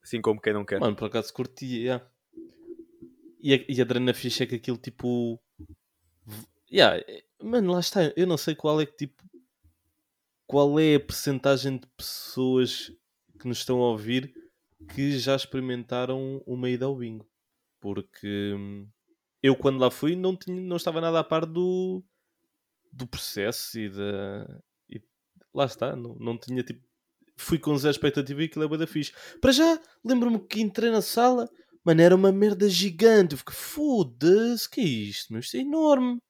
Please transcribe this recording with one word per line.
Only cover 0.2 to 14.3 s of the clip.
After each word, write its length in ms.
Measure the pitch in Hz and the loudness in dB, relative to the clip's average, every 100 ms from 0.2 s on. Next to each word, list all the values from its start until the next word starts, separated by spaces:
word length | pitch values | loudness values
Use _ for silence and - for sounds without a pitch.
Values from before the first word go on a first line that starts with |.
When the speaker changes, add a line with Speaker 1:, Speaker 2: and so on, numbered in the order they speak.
Speaker 1:
como 200 | 113 107 | -2 0
quem 120 | - | -2
não 120 | 104 | -4
quer. 140 | 101 98 | -4 -2
Speaker 2:
Mano, 160 | 113 101 | -2 -2
por 100 | 107 | -4
acaso 260 | 117 110 | -4 -6
curti, 340 | - 127 - 131 120 | -10 -10 -10 -10 -6
yeah. 220 | 123 123 _ _ _ - - _ - - - _ - _ - _ | -4 -4 _ _ _ -20 -20 _ -20 -20 -20 _ -20 _ -20 _
E 140 | 139 | 2
a, 100 | 135 - | 2 2
e 120 | 127 | -2
a 40 | |
drena 300 | 120 123 127 | 0 2 0
ficha 300 | 120 123 - | -2 -4 -4
é 20 | 123 | -4
que 80 | |
aquilo, 220 | 120 - 120 | -4 -6 -8
tipo, 640 | - - 123 120 117 117 _ _ - 85 _ _ _ _ | -10 -8 -4 -2 -4 -6 _ _ -20 -20 _ _ _ _
v-, 220 | 110 107 - _ _ | -20 -18 -20 _ _
yeah, 260 | 202 117 85 - | 4 4 4 -6
é, 160 | - _ _ | -18 _ _
mano, 300 | 214 240 185 | -4 0 2
lá 80 | 180 | 0
está, 320 | 170 202 156 - | 0 0 0 2
eu 100 | 185 | 0
não 100 | 160 | 0
sei 180 | - | -2
qual 260 | 151 151 156 | -4 0 0
é 60 | 151 | -2
que, 100 | - | -6
tipo, 260 | 143 _ - - _ _ _ _ _ _ _ _ _ _ - | -14 _ -20 -20 _ _ _ _ _ _ _ _ _ _ -2
qual 320 | 139 143 147 | 2 4 4
é 160 | 156 | 4
a 60 | 147 | 4
percentagem 760 | - - - 135 139 135 135 131 | 2 -6 -4 -2 0 0 0 -8
de 80 | - - | -12 -16
pessoas 960 | - - - - 127 127 123 - - - _ _ _ _ | -14 -14 -10 -2 2 2 2 -2 -12 -20 _ _ _ _
que 80 | 123 | -8
nos 100 | 117 | -8
estão 220 | - 127 | -2 0
a 60 | 123 | 0
ouvir 420 | 107 107 127 139 | 0 -2 -4 -4